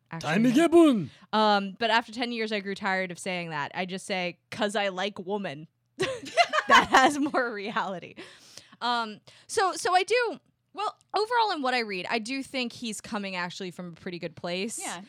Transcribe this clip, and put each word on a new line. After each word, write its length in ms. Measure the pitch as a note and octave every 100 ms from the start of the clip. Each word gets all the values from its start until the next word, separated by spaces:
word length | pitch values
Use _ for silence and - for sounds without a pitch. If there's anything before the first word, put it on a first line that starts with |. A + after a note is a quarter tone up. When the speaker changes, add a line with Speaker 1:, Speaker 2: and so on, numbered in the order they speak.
| _
Speaker 1:
actually 280 | E3 D3 F3
know. 100 | B3
Speaker 2:
Taimikebun! 580 | A#3+ E4 E4+ D#4+ A3+ C3+ - -
Speaker 1:
Um, 440 | G#3+ G#3+ G3+ G3 F#3
but 120 | A3+
after 200 | A3+ A#3
ten 220 | A3 A#3+
years, 180 | A#3 A3
I 80 | G#3+
grew 160 | G3
tired 380 | F#3+ G3+ F#3+ F#3
of 60 | E3+
saying 320 | G3 F3+ E3+
that. 200 | D3+ C#3 -
I 80 |
just 220 | F#3 F#3 -
say, 320 | F#3+ F3 E3+ -
"'Cause 240 | - G#3
I 140 | G#3 G3+
like 300 | F#3 G3+ G3+
woman." 440 | F3+ G#3 F#3 C#3+ D#3 _ _ -
<laughs> 80 | F#4+ B4 C4+ B4 - D5+ -
That 200 | - -
has 280 | - G4 C#4+
more 360 | D4 A#3 A#3+
reality. 640 | G#3 G3+ G#3+ F3+ F3+ - - - - - - - -
Um, 400 | A#3+ A#3+ A3+ G#3 - - -
so, 280 | - F#4+
so 200 | E4 -
I 80 | F4+
do, 380 | F#4+ A#4+ A#4 D4 _ _ _
well, 220 | E4 G#4 - _ F#4+
overall 360 | G#4+ A#4+ A4
in 100 | E4+
what 120 | B3+
I 60 | B3
read, 260 | A3 F#3+ -
I 80 | A#3+
do 240 | G#3+ C4+
think 300 | C4 C4+ A#3+
he's 280 | - A#3 G3
coming 360 | - G#3 G3 F#3
actually 340 | F3 - F#3+
from 180 | E3 F3+
a 40 |
pretty 260 | E3 G3 F3
good 160 | E3+
place. 460 | E3 F3 F3+ A3 -
Speaker 3:
Yeah. 180 | A3+ F3+